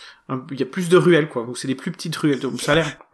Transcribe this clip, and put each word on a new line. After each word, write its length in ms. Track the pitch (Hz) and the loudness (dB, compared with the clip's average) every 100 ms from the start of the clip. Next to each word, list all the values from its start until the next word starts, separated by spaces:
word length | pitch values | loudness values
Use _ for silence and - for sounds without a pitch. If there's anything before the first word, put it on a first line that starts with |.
| - - - | -20 -16 -8
un, 160 | 131 147 | -8 -6
il 80 | 139 | -4
y 40 | |
a 20 | 139 | -4
plus 240 | 190 175 | -4 4
de 80 | 175 | 4
ruelles 320 | 160 160 151 | 6 4 2
quoi, 140 | 123 | -4
où 120 | 117 120 | -8 -6
c'est 120 | 135 | -6
des 80 | 131 | -6
plus 160 | 180 | -6
petites 240 | - 165 - | -8 -8 -2
ruelles. 220 | 156 127 | 0 0
Donc, 200 | 131 123 | -2 -4
ça 140 | - | 0
a 20 | 156 | 2
l'air 220 | 151 - - | 0 -6 -18